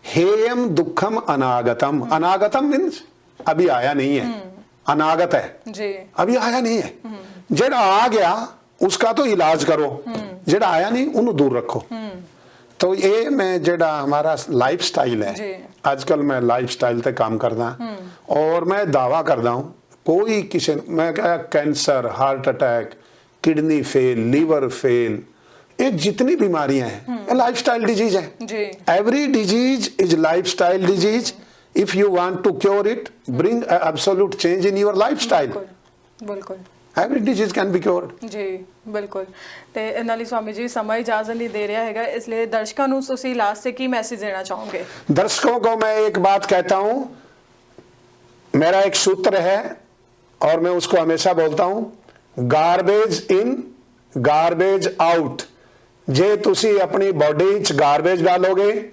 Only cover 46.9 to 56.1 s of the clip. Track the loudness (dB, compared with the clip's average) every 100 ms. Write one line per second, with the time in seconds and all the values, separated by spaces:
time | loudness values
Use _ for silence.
46.9 | -2 -6 -14 -20 _ _ _ _ -20 -20
47.9 | _ _ _ _ _ _ 2 4 4 2
48.9 | 2 0 2 2 2 2 0 -2 -14 _
49.9 | _ _ _ _ _ 0 2 0 -2 2
50.9 | 2 2 2 2 2 2 2 0 -2 -6
51.9 | -12 -20 -20 _ -6 0 2 4 4 4
52.9 | 2 2 -2 0 2 2 -4 -8 -20 _
53.9 | _ _ -2 2 4 2 2 2 2 0
54.9 | 0 2 4 0 -6 -14 _ _ _ _
55.9 | _ -2